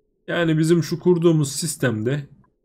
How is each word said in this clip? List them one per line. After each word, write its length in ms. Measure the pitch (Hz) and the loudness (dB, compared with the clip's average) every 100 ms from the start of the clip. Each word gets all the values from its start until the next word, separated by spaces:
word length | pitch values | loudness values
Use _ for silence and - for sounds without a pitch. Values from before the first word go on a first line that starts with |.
| _ _ - | _ _ -8
Yani 300 | 170 170 156 | -2 0 2
bizim 260 | 160 170 | 2 2
şu 160 | 156 160 | 0 -2
kurduğumuz 520 | 180 175 170 160 147 | 0 2 4 2 0
sistemde 760 | - 165 - 131 110 107 143 139 - _ _ | -4 -8 -4 -2 -2 -2 -4 -6 -18 _ _